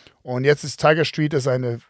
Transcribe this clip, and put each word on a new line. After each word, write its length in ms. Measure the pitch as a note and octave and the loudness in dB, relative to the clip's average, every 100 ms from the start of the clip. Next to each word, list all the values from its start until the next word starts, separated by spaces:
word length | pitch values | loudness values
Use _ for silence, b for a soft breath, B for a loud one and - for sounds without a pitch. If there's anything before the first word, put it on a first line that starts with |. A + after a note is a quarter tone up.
| b b | b b
Und 220 | - B2+ | -8 0
jetzt 200 | C3+ D3 | 2 2
ist 160 | D3+ - | -2 0
Tiger 240 | D3+ D#3+ | 2 2
Street, 280 | D3+ - D3+ | 0 -2 -2
das 80 | D3+ | 0
ist 60 | C3 | 0
eine, 300 | B2+ B2 A#2 | -2 -2 -6